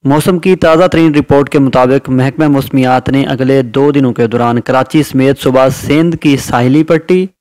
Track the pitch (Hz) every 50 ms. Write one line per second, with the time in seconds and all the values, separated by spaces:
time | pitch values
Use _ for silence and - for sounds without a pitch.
0 | _ 135 139 151 - 202 185 175 - 185 185 170 - 165 160 160 185 180 - 160
1 | 165 160 147 147 135 - 143 139 143 131 - 147 139 131 120 127 127 127 131 139
2 | - - 131 127 127 135 135 - 156 151 143 135 131 - - 135 127 127 127 127
3 | 123 - 131 135 139 147 147 113 131 127 135 135 131 120 107 139 139 147 143 143
4 | 135 127 113 - 120 113 110 117 120 120 120 120 110 - 131 131 131 - - 160
5 | 147 - - 131 131 135 139 - - 139 127 131 131 135 135 - - - 143 151
6 | 165 175 160 - - 151 139 131 120 - - 120 120 127 131 151 160 160 170 160
7 | 160 - 180 185 185 190 _ _